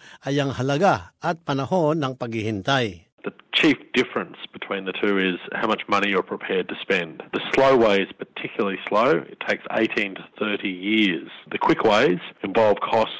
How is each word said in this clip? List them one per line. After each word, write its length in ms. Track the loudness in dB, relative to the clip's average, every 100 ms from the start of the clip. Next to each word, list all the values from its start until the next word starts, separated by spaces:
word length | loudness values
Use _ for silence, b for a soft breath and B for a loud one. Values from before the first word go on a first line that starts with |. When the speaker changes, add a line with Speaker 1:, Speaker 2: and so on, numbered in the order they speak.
| B B -6
Speaker 1:
ay 80 | -2
ang 160 | -2
halaga 600 | -2 -2 2 2 2 -2 _ -6
at 160 | -4
panahon 600 | -4 -4 0 2 2 2
ng 120 | -2 -4
paghihintay. 880 | -6 -4 -2 -2 0 0 0 -6 _ _
Speaker 2:
The 160 | -12 -12 -6
chief 240 | 2 4 2 -2
difference 480 | -2 0 -2 -6 -12 -18 -16
between 320 | -8 -8 -6
the 80 | -2
two 240 | 0 2
is 160 | 2 -2 -6
how 160 | -4 -2
much 160 | -2 0
money 160 | 0 2
you're 160 | 0
prepared 480 | -2 -6 -2 -2 -2
to 80 | -6
spend. 400 | -2 -2 -2 -10 -8 -8
The 80 | -2
slow 240 | 4 6 6
way 320 | 6 4 0
is 40 | -6
particularly 640 | -14 -10 -10 -4 -4 -4 -2
slow. 320 | 2 2 2 -2
It 160 | -12
takes 240 | -6 -4 -2 -2
eighteen 400 | 0 0 -4 -6
to 80 | -16 -8
thirty 320 | -6 -4 -6
years. 560 | -6 -2 2 2 0 -6 -18 -10
The 80 | -2
quick 240 | 0 2
ways 400 | 4 4 4 0 -6 -10 -4
involve 320 | 2 4 4
costs 400 | 2 0 0